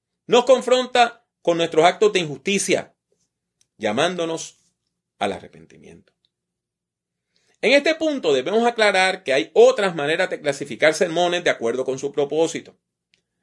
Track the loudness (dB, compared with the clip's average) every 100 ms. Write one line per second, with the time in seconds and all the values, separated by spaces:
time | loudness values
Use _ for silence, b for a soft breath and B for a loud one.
0 | _ _ 0 2 4 2 2 -2 0 0
1 | 0 -2 _ _ -2 0 0 2 2 4
2 | 2 2 -4 -6 -4 -2 -2 -4 -4 _
3 | _ _ _ _ _ _ _ -8 -4 -2
4 | -2 -4 -6 -8 -12 -20 _ _ _ _
5 | _ -8 -8 -8 -14 -20 -20 -20 -20 -20
6 | _ _ _ _ _ _ _ _ _ _
7 | _ _ _ _ _ _ 0 2 2 0
8 | -2 -2 0 0 0 0 0 2 2 2
9 | 0 -2 -2 -2 2 4 6 4 -2 -2
10 | -2 -2 -4 -4 -6 -6 -8 0 0 2
11 | -2 0 -2 0 -2 -2 -2 -4 -4 -6
12 | -6 -4 -2 -2 -2 -4 -14 _ _ _
13 | _ _ _ _